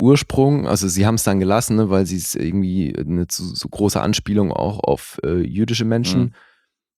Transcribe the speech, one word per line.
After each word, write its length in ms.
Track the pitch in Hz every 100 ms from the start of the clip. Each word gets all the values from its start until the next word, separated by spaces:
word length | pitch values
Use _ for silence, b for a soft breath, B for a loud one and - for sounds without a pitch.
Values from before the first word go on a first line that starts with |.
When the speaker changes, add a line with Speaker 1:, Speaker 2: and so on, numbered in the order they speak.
Speaker 1:
Ursprung, 640 | 120 139 - - 135 143 -
also 220 | 101 98
sie 180 | 90 104
haben's 160 | 113
dann 140 | - 98
gelassen, 380 | 95 107 123 110
ne, 140 | 107
weil 160 | 95 90
sie's 280 | 92 78
irgendwie 600 | - 73 98 92 92 78 -
eine 280 | 73 87 87
zu, 160 | -
so 240 | 87 - -
große 320 | - 101 -
Anspielung 500 | 92 107 - 104 98
auch 280 | - 85 101
auf, 400 | - 69 - -
äh, 160 | 69 87
jüdische 420 | 71 87 113 117
Menschen 360 | 113 113 143 131
Speaker 2:
Mhm. 120 | 120 b b b b _ _